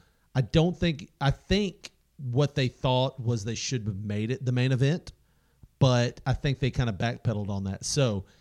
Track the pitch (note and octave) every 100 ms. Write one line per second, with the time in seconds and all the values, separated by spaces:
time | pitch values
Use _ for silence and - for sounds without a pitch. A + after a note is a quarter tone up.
0 | _ _ _ C3 A#2 E3 E3+ F3 F3 D3
1 | - _ C#3 C#3 - F#3+ G3+ - - -
2 | _ - C3 A#2+ D3 - B2+ - C3+ B2+
3 | C3 - A#2 A#2 G#2 A2 - C3 G#2 F#2+
4 | G#2 G#2 A2 B2+ B2+ B2 C3 C3 C#3 E3+
5 | - - _ _ _ _ - _ C3 B2
6 | A#2+ - - B2+ D3 C3 C3 - A#2+ F#2
7 | A#2+ B2+ - G#2 G2+ G2+ G2 F#2+ - D3
8 | C3 G2+ - _